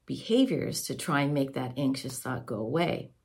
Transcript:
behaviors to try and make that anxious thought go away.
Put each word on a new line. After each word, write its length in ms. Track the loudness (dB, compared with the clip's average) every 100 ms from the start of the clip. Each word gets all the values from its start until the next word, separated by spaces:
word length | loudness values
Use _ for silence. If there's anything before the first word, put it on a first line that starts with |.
| -10
behaviors 760 | -8 2 4 6 2 -2 -4
to 120 | -4 -6
try 260 | 0 2
and 120 | 4
make 200 | 2 0
that 240 | -2 -4 0
anxious 400 | 0 0 -4 -8
thought 300 | -6 -6 -4
go 80 | -4
away. 560 | 0 0 0 -2 -6 _